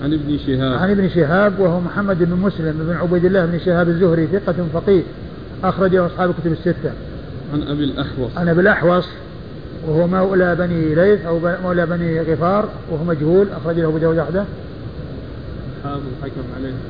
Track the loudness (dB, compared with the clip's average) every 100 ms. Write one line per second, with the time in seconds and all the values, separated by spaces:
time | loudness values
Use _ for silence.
0 | 0 -2 0 -2 0 0 0 2 2 2
1 | 2 2 4 4 4 4 2 2 -2 -2
2 | 0 2 2 2 0 0 -2 -2 -2 -2
3 | 0 2 4 4 2 0 2 2 2 4
4 | 4 4 2 0 0 -2 -2 -2 4 4
5 | 2 -8 -14 -12 -14 -4 -2 2 2 4
6 | 2 0 -2 0 -2 0 -2 -2 -4 -6
7 | -12 -12 -12 -12 -6 -4 -4 -2 -2 -2
8 | -6 -4 -6 -2 2 4 4 4 4 2
9 | 0 -10 -14 -14 -14 -14 -14 -10 -2 0
10 | 2 2 2 4 2 2 0 0 2 4
11 | 4 4 2 0 0 -2 0 0 0 0
12 | 0 0 0 2 2 2 0 -6 -6 -4
13 | -2 0 4 4 4 0 -2 0 0 2
14 | 2 2 0 -2 -2 -8 -12 -12 -12 -12
15 | -12 -12 -12 -12 -12 -10 -10 -10 -8 -8
16 | -8 -8 -8 -8 -8 -8 -8 -8 -10